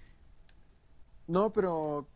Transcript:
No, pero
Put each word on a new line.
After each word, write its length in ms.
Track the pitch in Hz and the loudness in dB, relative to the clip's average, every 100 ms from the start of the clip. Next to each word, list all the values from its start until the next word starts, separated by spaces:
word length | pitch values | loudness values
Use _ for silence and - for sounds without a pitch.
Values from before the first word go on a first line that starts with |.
| - - - - - - - _ _ - - - - | -20 -20 -20 -20 -20 -20 -20 _ _ -20 -20 -20 -2
No, 260 | 175 214 | 2 2
pero 560 | 214 185 165 151 147 139 | 2 0 0 -2 -4 -8